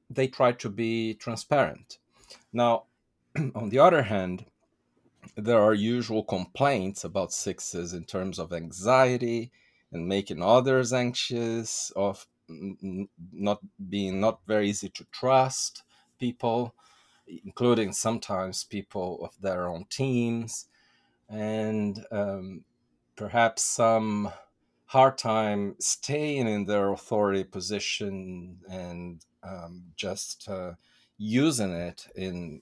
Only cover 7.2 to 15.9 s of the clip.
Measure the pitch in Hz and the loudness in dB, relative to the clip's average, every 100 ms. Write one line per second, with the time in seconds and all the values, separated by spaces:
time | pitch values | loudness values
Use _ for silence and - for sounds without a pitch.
7.2 | 87 - 101 90 - 87 87 90 82 95 | -2 -4 -6 -6 -6 -6 -6 -8 -6 -4
8.2 | 92 90 82 85 82 87 101 131 127 123 | -4 -6 -6 -8 -8 -4 4 6 6 2
9.2 | 120 117 120 _ _ _ _ 82 85 98 | -2 -4 -6 _ _ _ _ -8 -2 -2
10.2 | 98 80 92 123 131 131 120 127 123 120 | -2 -2 6 6 6 2 2 0 0 -2
11.2 | - 120 117 117 110 - - - 101 98 | -4 -2 -2 -4 -4 -6 -6 -2 -2 -2
12.2 | - _ - 80 95 92 95 92 98 - | -12 _ -20 -10 -10 -8 -8 -6 -8 -12
13.2 | 87 85 101 104 98 - 95 101 95 95 | -16 -4 -2 -2 -6 -14 -6 -4 -2 2
14.2 | 107 - - 107 101 104 95 - - - | 0 0 0 2 2 0 -6 -12 -14 -4
15.2 | 127 131 131 - - - _ | 4 4 4 0 -6 -8 _